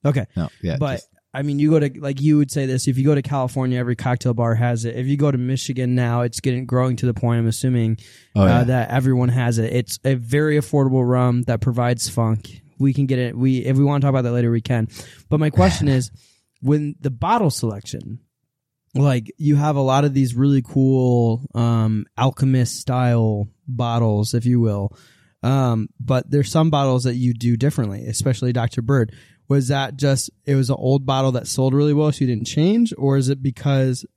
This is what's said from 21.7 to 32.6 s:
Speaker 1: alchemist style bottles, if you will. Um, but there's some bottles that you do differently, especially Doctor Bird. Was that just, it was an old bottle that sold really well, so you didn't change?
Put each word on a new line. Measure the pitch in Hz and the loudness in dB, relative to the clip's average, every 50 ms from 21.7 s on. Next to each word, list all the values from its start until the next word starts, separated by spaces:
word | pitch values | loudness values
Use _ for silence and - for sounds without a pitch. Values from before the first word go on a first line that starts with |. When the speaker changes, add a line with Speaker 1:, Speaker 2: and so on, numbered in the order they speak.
| 117 113 110 110 110 107 101 _ _ | 2 2 2 0 0 -2 -4 _ _
Speaker 1:
alchemist | - 123 135 131 - 131 135 131 131 123 120 - - | -2 -2 -2 0 0 0 2 2 2 0 0 -4 -8
style | - - 127 127 127 123 120 117 110 110 107 104 104 104 _ _ _ - | -6 -4 -2 0 2 2 2 2 2 0 0 -2 -4 -8 _ _ _ -10
bottles, | 127 117 123 117 117 120 117 110 107 104 107 110 - | -6 -4 -4 -2 0 0 2 2 2 0 0 0 -2
if | 120 113 | -2 0
you | 123 123 120 | 2 2 2
will. | 117 113 101 101 98 98 - - - _ _ _ _ _ _ _ | 2 2 0 -2 -4 -6 -8 -10 -20 _ _ _ _ _ _ _
Um, | - 120 135 139 131 123 117 110 107 - _ _ | -2 0 0 2 0 0 0 -2 -4 -6 _ _
but | 117 - 131 127 - - | -4 -2 -2 -2 0 0
there's | 143 147 139 - | 0 0 0 2
some | - 165 160 165 | 2 2 2 2
bottles | 151 143 139 135 131 127 120 | 2 2 2 2 0 0 0
that | 131 120 | -2 -2
you | 123 127 123 117 | 0 0 -2 -2
do | 113 117 120 120 113 | 0 0 0 0 2
differently, | 123 147 - - 120 104 98 104 120 | 0 0 0 0 -4 -4 -6 -8 -8
especially | - 113 - - 135 127 - - 123 120 | -8 -6 -4 -2 -2 -2 0 -2 -2 -2
Doctor | 123 113 117 - - 117 | -2 -2 -2 -4 -4 -2
Bird. | 113 139 135 113 107 - - - _ _ _ _ _ | 0 0 0 0 -2 -6 -18 -20 _ _ _ _ _
Was | 139 143 131 123 | 0 0 2 0
that | 139 139 139 123 143 131 | -2 -2 -2 -4 -6 -2
just, | 143 143 135 127 - - _ _ _ | 0 0 0 0 -2 -8 _ _ _
it | - 139 | 0 0
was | 135 131 113 | 2 2 0
an | 135 - | -2 -2
old | - 127 135 139 135 | 0 0 0 0 0
bottle | 131 135 135 135 135 123 | 0 0 0 0 0 0
that | 123 - - | -2 -4 -4
sold | - - 131 135 131 | -2 0 0 2 2
really | 143 147 151 147 | 2 2 2 2
well, | 147 156 151 | 2 2 0
so | 143 - 139 | 0 0 0
you | 123 | 0
didn't | 123 107 117 - | 0 -2 -4 -4
change? | - 147 | 0 2